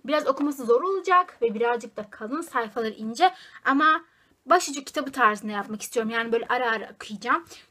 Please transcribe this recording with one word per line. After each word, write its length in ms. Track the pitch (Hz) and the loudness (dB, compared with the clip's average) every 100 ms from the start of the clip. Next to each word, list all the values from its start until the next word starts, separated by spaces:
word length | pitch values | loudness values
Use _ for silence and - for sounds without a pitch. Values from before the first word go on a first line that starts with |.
| 240 | -2
Biraz 220 | 302 302 | 0 0
okuması 380 | 269 285 277 233 | 0 0 -2 2
zor 160 | 233 | 2
olacak 560 | 370 381 370 359 359 - | 2 -2 2 2 2 -2
ve 120 | 233 | -2
birazcık 440 | 214 233 240 233 - | 0 0 0 -4 -12
da 120 | 202 | -14
kalın 320 | - 220 294 | -12 -8 -6
sayfaları 520 | 330 254 220 240 220 | -4 -4 -4 -4 -6
ince 400 | 214 220 233 370 370 - - - | -6 -8 2 2 2 -20 -6 0
ama 380 | 269 311 320 - _ _ _ 262 | 4 4 4 -2 _ _ _ 2
başucu 380 | 349 330 277 | 4 4 -8
kitabı 280 | - 302 269 | -6 -6 -6
tarzında 400 | 269 226 208 214 | 2 2 2 -6
yapmak 300 | 208 196 214 | -6 -6 -10
istiyorum. 300 | - 240 220 | -6 -4 -2
Yani 200 | 233 233 | -2 0
böyle 140 | 226 - | -2 0
ara 240 | 247 247 | 0 0
ara 200 | 220 - - | -2 -4 -14
okuyacağım. 500 | - 208 240 320 339 - _ | -14 -8 0 0 0 -20 _